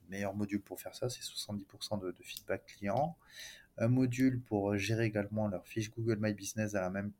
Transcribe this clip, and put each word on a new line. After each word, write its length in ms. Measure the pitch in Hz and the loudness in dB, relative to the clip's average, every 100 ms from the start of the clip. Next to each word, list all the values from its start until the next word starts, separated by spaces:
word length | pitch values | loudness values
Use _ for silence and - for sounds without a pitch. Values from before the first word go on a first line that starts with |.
| 87 | -10
meilleur 240 | 95 101 | -4 -4
module 280 | 98 104 104 | -2 -2 -2
pour 180 | - 92 | -4 -8
faire 160 | - - | -10 -4
ça, 140 | 127 | -4
c'est 120 | - | -4
soixante-dix 440 | - - - 104 98 | -8 -8 -6 -6 -8
pour 180 | - | -12
cent 140 | - 104 | -6 -4
de, 140 | 92 | -4
de 120 | 87 | -8
feedback 420 | - - - 95 - | -12 -10 -4 -4 -4
client. 520 | - 101 107 151 - - - - - - - | -6 0 2 0 -2 -16 -16 -16 -16 -18 0
Un 100 | 113 | 4
module 520 | 127 127 120 131 123 | 6 4 4 4 4
pour 340 | - 104 98 101 | 2 2 4 2
gérer 300 | 101 110 113 | 2 2 2
également 420 | 104 101 107 107 | 2 0 0 0
leurs 200 | 90 - | -2 -4
fiches 240 | - 107 | -4 -4
Google 260 | - 113 107 | -2 0 2
My 140 | 107 | 2
Business 400 | 104 - 110 107 | 0 -4 -2 0
à 80 | 104 | 0
la 80 | 92 | 0
même 220 | 98 101 | -2 -4